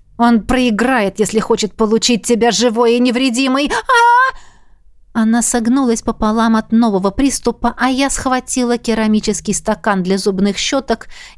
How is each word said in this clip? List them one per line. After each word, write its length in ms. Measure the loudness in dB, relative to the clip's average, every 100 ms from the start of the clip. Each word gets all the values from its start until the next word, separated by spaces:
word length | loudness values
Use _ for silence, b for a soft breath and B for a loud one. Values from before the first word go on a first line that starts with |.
| _ 0
Он 240 | 2 2
проиграет, 800 | 2 0 0 0 0 0 -2 -2
если 200 | -2 0
хочет 340 | 0 -2 -2 -2
получить 500 | 0 2 2 0 0
тебя 260 | 2 2
живой 440 | 2 0 2 2 2
и 40 |
невредимой». 680 | 0 0 0 0 0 0 -2
А! 1500 | -4 0 4 4 4 2 -2 -16 -20 -20 -20 -20 -20 -8 -2
Она 220 | 0 0
согнулась 580 | 0 -2 0 0 0 -2
пополам 540 | -4 -2 -2 0 2 0
от 160 | 0
нового 400 | 2 2 2 -2
приступа, 640 | 0 -2 0 -4 -2 -4 -2
а 120 | -2
я 200 | 0 -2
схватила 680 | -2 -2 -2 -2 -4 -2 -2
керамический 760 | -2 -2 0 0 0 -4 -4
стакан 480 | -4 -4 -2 -2 -2
для 160 | 0 0
зубных 400 | 0 0 0 -2
щёток 500 | -2 -2 -2 -4 -6 B B